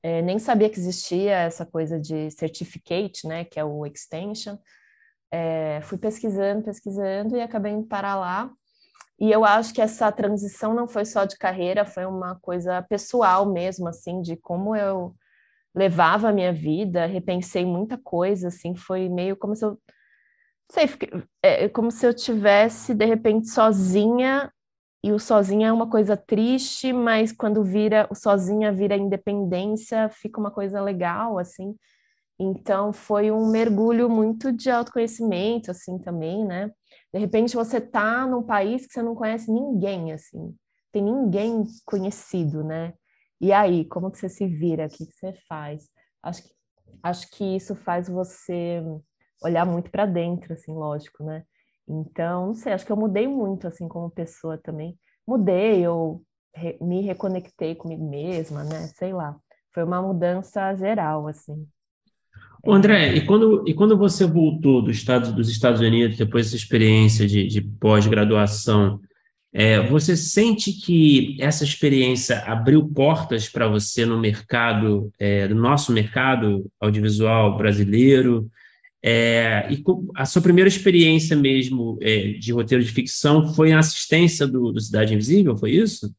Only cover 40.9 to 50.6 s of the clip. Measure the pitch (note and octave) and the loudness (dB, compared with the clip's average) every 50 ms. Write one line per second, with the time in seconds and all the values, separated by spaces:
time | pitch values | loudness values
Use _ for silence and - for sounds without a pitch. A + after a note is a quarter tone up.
40.9 | _ G#3 G3+ G3+ A#3 C#4 C4+ G#3 F3 G3+ G#3 A3+ A#3 A3+ G#3 A3 - - _ - | _ -4 -2 -2 -2 0 0 0 0 -2 -2 -2 -2 -2 -4 -4 -8 -18 _ -6
41.9 | - G3+ F#3+ G3 G3+ - - - - F#3 E3 D3+ D3+ D#3 D3+ D#3 D#3 E3 E3 E3+ | -6 -4 -4 -6 -8 -10 -14 -8 -6 -4 -4 -4 -4 -6 -8 -8 -8 -10 -10 -12
42.9 | E3+ _ _ _ _ _ _ _ _ _ - F#3+ G3+ G3+ G#3 F#3+ F3+ E3+ D#3+ D#3+ | -14 _ _ _ _ _ _ _ _ _ 0 2 4 4 4 4 2 0 -2 -4
43.9 | - F3+ E3+ F#3+ G3 - - F#3+ - - G3+ F#3+ E3+ D3+ D#3+ F3 D#3+ D#3 D#3 D#3 | -6 -8 -8 -8 -10 -10 -12 -12 -8 -6 -6 -6 -4 -4 -4 -4 -2 -4 -6 -8
44.9 | - - D#3+ D#3 _ _ - F#3 F#3+ _ _ _ E3 D#3 D3+ D3 D3 D3+ D3+ _ | -10 -16 -18 -20 _ _ -16 -16 -16 _ _ _ -14 -14 -12 -14 -14 -16 _ _
45.9 | _ _ _ _ _ _ - E3 F3 - _ _ _ _ _ _ _ _ _ _ | _ _ _ _ _ _ -14 -14 -14 -14 _ _ _ _ _ _ _ _ _ _
46.9 | - _ - E3+ F3+ F3 - _ _ - G#3 F#3+ F#3+ F#3+ F#3+ - G3+ - - - | -20 _ -8 -8 -8 -8 -10 _ _ -8 -6 -4 -4 -6 -6 -10 -14 -12 -6 -6
47.9 | F3 F3 F3+ F#3 F3+ F3+ F#3 F3+ - - - - F3 F3 E3+ E3+ F3 E3+ D#3+ D#3+ | -6 -6 -6 -6 -6 -6 -8 -8 -10 -18 -12 -10 -8 -6 -6 -6 -6 -8 -8 -10
48.9 | D#3 D#3 _ _ _ _ _ _ _ _ - E3 E3+ E3 E3+ F3+ E3+ F3 F3 - | -12 -14 _ _ _ _ _ _ _ _ -6 -2 -2 0 0 0 -2 -4 -6 -6
49.9 | - - G#3 G3+ F3 F3 E3+ F3 F3 F3 - - E3 D#3 | -4 -4 -2 -2 -2 -2 -4 -4 -6 -8 -10 -12 -16 -16